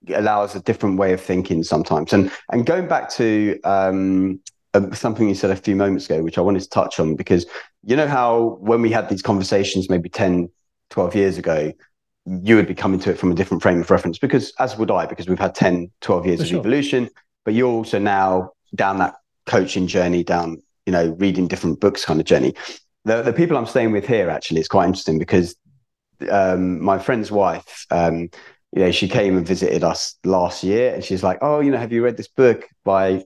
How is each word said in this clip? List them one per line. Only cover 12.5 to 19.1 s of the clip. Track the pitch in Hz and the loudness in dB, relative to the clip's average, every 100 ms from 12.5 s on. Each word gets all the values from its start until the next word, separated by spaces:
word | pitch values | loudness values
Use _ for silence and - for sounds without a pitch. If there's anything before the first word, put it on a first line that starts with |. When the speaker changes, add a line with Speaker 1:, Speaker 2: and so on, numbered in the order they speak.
| 110 | 4
Speaker 1:
would | 92 | 4
be | |
coming | 92 - 95 | -2 -2 -2
to | 98 | -2
it | 85 | 0
from | 92 | 0
a | |
different | 85 95 85 | 0 -2 0
frame | 104 87 | 2 2
of | 82 | 2
reference, | 92 90 82 | 2 0 -4
because | 131 135 117 - | 0 0 -2 -4
as | 131 107 | -4 -2
would | 110 | 0
I, | 95 | 0
because | 80 - 90 | -2 -8 -4
we've | 90 | -2
had | 95 | -2
ten, | - 95 90 87 _ | 2 2 2 -4 _
twelve | - 92 90 | -2 0 2
years | 85 | 0
Speaker 2:
For | |
Speaker 1:
of | 82 | 0
Speaker 2:
sure. | 87 | -2
Speaker 1:
evolution, | 98 139 143 131 120 _ _ _ | 0 0 0 -2 -2 _ _ _
but | - | -2
you're | 110 127 | 0 2
also | 117 110 104 | 0 -2 -2
now | 101 98 95 92 90 _ _ | 0 2 2 0 -2 _ _
down | - 98 95 | -4 -2 0
that | 90 | -2